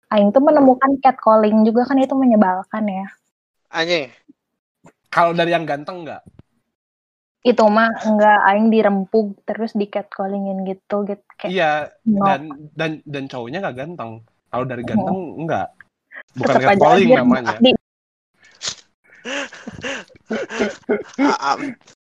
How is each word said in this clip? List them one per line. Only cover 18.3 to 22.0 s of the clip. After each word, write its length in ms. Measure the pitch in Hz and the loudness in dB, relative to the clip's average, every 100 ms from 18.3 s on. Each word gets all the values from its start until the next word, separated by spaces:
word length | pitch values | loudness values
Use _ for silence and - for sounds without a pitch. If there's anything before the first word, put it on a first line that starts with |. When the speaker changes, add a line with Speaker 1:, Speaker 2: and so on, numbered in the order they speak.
| _ _ _ - - _ _ _ _ | _ _ _ -14 -14 _ _ _ _
Speaker 2:
<laughs> 2000 | 233 277 262 - - - 254 262 185 - - 220 - 226 208 - - 208 - - | -12 -10 -10 -14 -18 -14 -12 -12 -16 -20 -10 -10 -8 -6 -6 -6 -6 -6 -6 -2
Ah, 360 | 285 - - 277 | 0 0 -2 -4
am, 40 | 277 233 _ _ | -6 -12 _ _